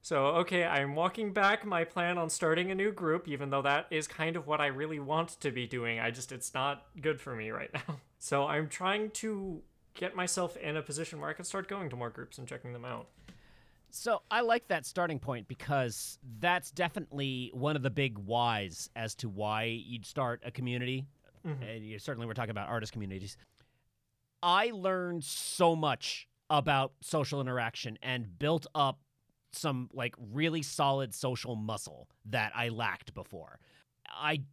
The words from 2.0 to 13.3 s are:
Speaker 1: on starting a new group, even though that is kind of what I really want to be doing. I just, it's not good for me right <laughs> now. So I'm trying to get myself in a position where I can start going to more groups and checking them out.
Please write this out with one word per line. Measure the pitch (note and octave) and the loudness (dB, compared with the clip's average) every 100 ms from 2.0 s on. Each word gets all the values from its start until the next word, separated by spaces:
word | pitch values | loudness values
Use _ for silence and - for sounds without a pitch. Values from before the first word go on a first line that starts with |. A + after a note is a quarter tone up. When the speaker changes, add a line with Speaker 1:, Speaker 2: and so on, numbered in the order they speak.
| F3 F3 | 2 2
Speaker 1:
on | E3 | 0
starting | - E3 D#3+ F3+ | 2 4 4 2
a | F#3+ | 2
new | G3+ | 0
group, | G3+ E3 E3+ F3 | 2 2 2 0
even | C#3 C#3 | -4 0
though | C#3 | 2
that | C#3 C#3+ E3+ | 4 4 2
is | D#3 D3+ | -2 -2
kind | - D#3+ E3 | -2 -2 -2
of | D3 | 0
what | D3+ | 2
I | C#3+ | 2
really | C3+ D#3 D#3 | 0 -4 -4
want | C#3 D#3 E3 - | 0 0 0 -2
to | D3 | -2
be | B2 A#2 | -2 -4
doing. | B2 A#2 A2+ | -2 -2 0
I | A2+ | 0
just, | A#2+ - | -2 -10
it's | B2+ - | -8 -4
not | C3 C3+ C#3+ - - | 0 0 -2 -8 -4
good | D3+ C#3+ | -2 -2
for | - A#2 | -4 -6
me | A2 | -4
right | A2+ C3+ | -6 -4
<laughs> | C#3 - | -6 -6
now. | C#3+ _ _ | -10 _ _
So | - C#3+ C#3+ | 0 2 2
I'm | D3 D#3 | 2 -2
trying | - F#3 G#3 G#3+ | 0 0 2 0
to | G#3+ A3 G3+ F#3+ F#3+ - _ _ | -2 -4 -2 -4 -8 -12 _ _
get | - F3+ F#3 | -6 -4 -2
myself | F3+ - F3 - | 0 0 0 -2
in | D3+ D3+ | -4 -4
a | |
position | D3+ D3 D#3+ D#3 | -4 -6 -6 -4
where | D3+ | -6
I | |
can | D#3 | -6
start | F3 G3 F3+ | -6 -6 -4
going | G3+ E3 | -6 -6
to | B2 | -4
more | A#2 | -6
groups | A#2 B2+ - | -6 -14 -12
and | B2 | -10
checking | B2+ B2 | -10 -10
them | B2 B2 | -10 -8
out. | A#2 - - - | -8 -10 -20 -20